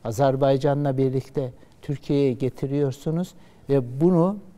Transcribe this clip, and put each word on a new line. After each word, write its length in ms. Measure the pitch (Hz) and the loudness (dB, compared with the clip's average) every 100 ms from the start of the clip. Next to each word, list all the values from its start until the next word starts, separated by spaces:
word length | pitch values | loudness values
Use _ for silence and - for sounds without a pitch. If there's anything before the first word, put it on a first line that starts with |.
Azerbaycan'la 920 | 117 113 139 131 139 139 147 143 143 131 | -8 0 2 4 2 2 2 0 0 0
birlikte 540 | 135 131 - - 127 - - _ | 0 -2 -4 -6 -8 -10 -20 _
Türkiye'ye 520 | - 143 - 143 139 | -10 -8 -2 0 0
getiriyorsunuz 1000 | 117 127 - 139 143 143 127 165 160 180 - - - - | 0 -4 -4 -4 -2 -2 -4 -4 -4 -6 -10 -20 -18 -2
ve 320 | 139 120 131 | 0 0 0
bunu 360 | 165 175 175 208 - | 4 4 2 -2 -12